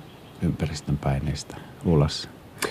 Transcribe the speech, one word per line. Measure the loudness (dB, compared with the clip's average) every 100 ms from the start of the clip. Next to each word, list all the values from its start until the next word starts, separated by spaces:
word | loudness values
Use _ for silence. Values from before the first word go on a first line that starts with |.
| -18 -18 -16 -2
ympäristön | 0 2 -2 -2 -2 0
paineista | 2 2 0 -2 -6 -12 -14 -2 4
ulos. | 6 6 2 -10 -14 -16 -8 -6